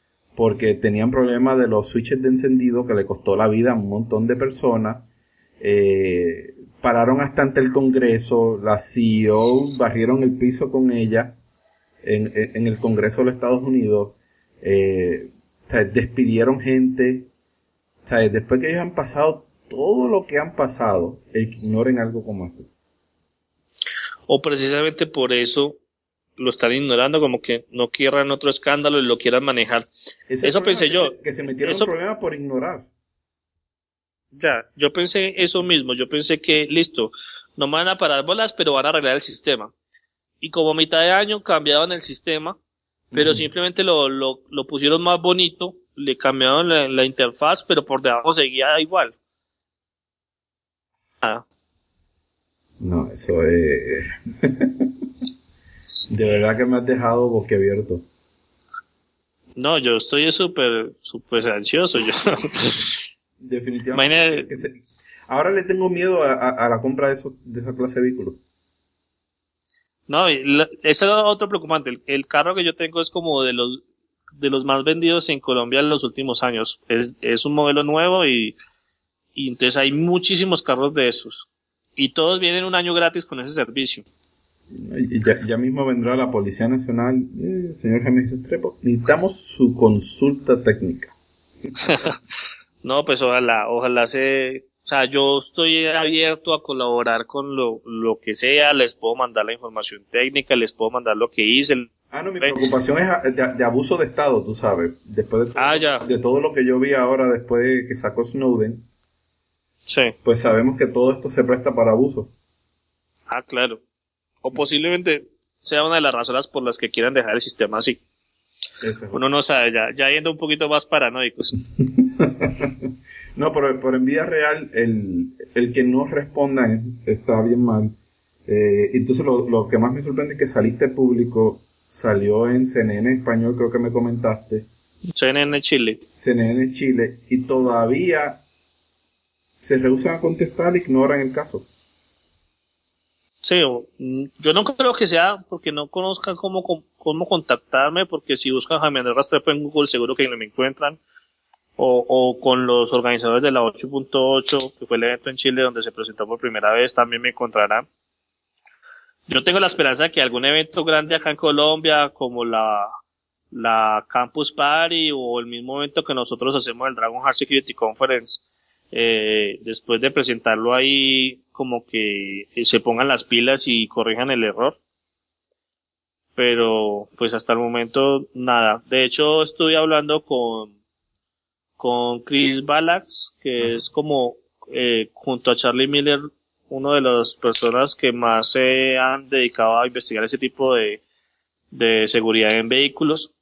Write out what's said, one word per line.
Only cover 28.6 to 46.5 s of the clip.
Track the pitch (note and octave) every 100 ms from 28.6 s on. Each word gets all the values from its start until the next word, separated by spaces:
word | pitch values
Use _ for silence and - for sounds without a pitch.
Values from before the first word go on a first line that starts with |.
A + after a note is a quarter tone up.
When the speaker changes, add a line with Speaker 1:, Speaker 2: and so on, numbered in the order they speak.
| C#3+ D3 D3 D3
Speaker 2:
y |
lo | B2 A#2
quieran | B2 B2
manejar. | C#3 B2 A2+ A#2 - - - - -
Speaker 1:
Ese |
es | C3
el | C#3+
Speaker 2:
Eso | F#3+
Speaker 1:
problema, | F#3 F3+
Speaker 2:
pensé | D#3
Speaker 1:
que |
Speaker 2:
yo. | F3 D3
Speaker 1:
se, | -
que | D3+
se | C#3+
metieron | C#3 B2+ D3+
Speaker 2:
Eso | -
Speaker 1:
en | G#3
problemas | E3 F#3+ G#3+
por | F3+
ignorar. | D3 C#3+ C3 D#3+ F3 - _ _ _ _ _ _ _ _ _ _ _ _ _ _
Speaker 2:
Ya, | C#3 D#3 A#2+ -
yo | - D3
pensé | F3 F3 G3+ F#3+ F#3
eso | F3 F#3
mismo. | F3+ D#3+ B2+
Yo | B2 B2+
pensé | D3 D3 D#3
que, | - D3+ D3
listo, | D#3+ E3 - A2 - - - _
no | - C#3
me |
van | D#3 F3+
a | F#3+
parar | E3+ C#3
bolas, | C#3+ G#3 A3
pero | - D3+
van | C3+
a | C#3
arreglar | D#3+ C#3
el | C3+
sistema. | - - - B2 G#2+ _ _ _ _ _ _ -
Y | D#3+
como | E3+ D#3
a |
mitad | D#3 D#3+ E3
de | E3+
año | F#3+ G#3 G#3+
cambiaron | - D#3+ D3+ D3 E3+
el | F3
sistema, | - C3 - D#3 D#3+ G3 _ _ _ _ _
pero | C3 D3+
Speaker 1:
Ujú. | D#3
Speaker 2:
simplemente | D3+ F3 F3+ F3+
lo, | F#3+ D#3+ C3+
lo, | C3+ C3 C3 -
lo | C#3+ C3
pusieron | C#3+ C#3+ E3
más | F3 F3
bonito, | F3+ F3+ F3 - F3+ - _
le | - C#3+ B2+
cambiaron | C3+ C3+ C3